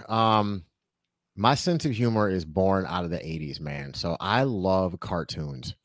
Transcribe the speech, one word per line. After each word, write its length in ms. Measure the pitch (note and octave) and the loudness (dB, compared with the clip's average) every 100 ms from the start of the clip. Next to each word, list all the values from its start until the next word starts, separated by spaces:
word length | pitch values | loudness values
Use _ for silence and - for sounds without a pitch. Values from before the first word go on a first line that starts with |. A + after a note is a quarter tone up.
| - | -2
Um, 560 | A2+ A2+ G#2+ G#2 G2 - _ _ _ _ _ _ - | 2 6 6 4 -2 -8 _ _ _ _ _ _ 0
my 200 | A2+ C#3+ | 2 4
sense 300 | F3+ E3+ D3+ | 2 0 0
of 60 | |
humor 380 | A2+ A#2+ A2 G#2 | 0 2 2 2
is 160 | F#2 D#2 | 0 -2
born 400 | F2 F#2+ F#2+ D#2 | 0 2 2 0
out 180 | F2+ F2 | -4 -4
of 40 | |
the 160 | E2+ E2 | -4 -6
eighties, 340 | D#2+ D2 C2+ | -8 -8 -8
man. 340 | D2+ C#2+ C#2 | -8 -8 -10
So 240 | - E2+ - | -8 -6 -4
I 240 | F#2 A#2 | 0 2
love 560 | C3+ G#2 F#2+ F#2+ F#2 E2+ | 2 0 2 2 2 -4
cartoons. 760 | - F2 D2+ - D2 C2 - - | -6 -6 -6 -8 -8 -8 -10 -12